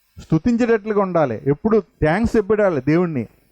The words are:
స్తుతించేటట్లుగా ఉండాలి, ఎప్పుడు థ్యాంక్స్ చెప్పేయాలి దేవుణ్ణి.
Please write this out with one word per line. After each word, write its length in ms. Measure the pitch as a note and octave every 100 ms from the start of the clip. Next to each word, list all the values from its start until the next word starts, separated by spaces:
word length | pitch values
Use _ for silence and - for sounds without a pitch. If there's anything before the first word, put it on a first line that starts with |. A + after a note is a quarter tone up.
| _ -
స్తుతించేటట్లుగా 840 | - D#3+ B3 A#3 A#3 A3+ G#3 G#3
ఉండాలి, 400 | F#3+ E3+ C#3+ G#2+ C#3
ఎప్పుడు 340 | C#3+ A3 G#3+
థ్యాంక్స్ 580 | - - D3+ F3 A3+ A3+
చెప్పేయాలి 440 | G3 G#3+ G3+ D#3
దేవుణ్ణి. 460 | C3 D#3+ F3+ D3 G#2+ _ _